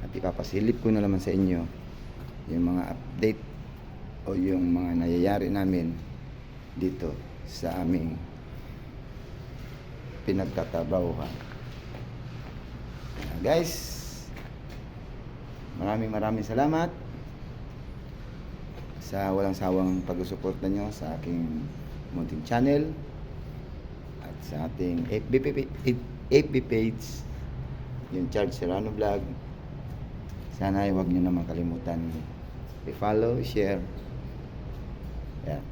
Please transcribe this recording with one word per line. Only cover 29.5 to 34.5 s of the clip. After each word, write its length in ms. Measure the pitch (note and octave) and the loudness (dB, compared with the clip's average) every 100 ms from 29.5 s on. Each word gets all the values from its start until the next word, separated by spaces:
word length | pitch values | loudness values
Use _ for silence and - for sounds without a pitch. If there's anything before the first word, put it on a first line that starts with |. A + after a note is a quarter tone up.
| - - - - - - - - - - - | -10 -8 -8 -6 -6 -6 -8 -8 -8 -8 0
Sana 320 | G2 G2 G2+ | 2 4 4
ay 60 | F#2 | 4
huwag 180 | F2+ | 6
nyo 160 | F2+ F2+ | 6 6
naman 160 | F2+ E2+ | 4 2
kalimutan 560 | E2+ E2+ E2 - E2+ E2 D#2+ D2+ - - - - - - | 0 0 0 -2 0 0 -2 -6 -8 -10 -8 -8 -8 -8
i-follow, 480 | - G2+ G#2+ A2+ A#2+ | -2 2 4 4 4
i-share. 460 | - G#2+ G2 G2 F2+ - - - - - - | 2 2 4 2 -2 -6 -8 -8 -8 -8 -8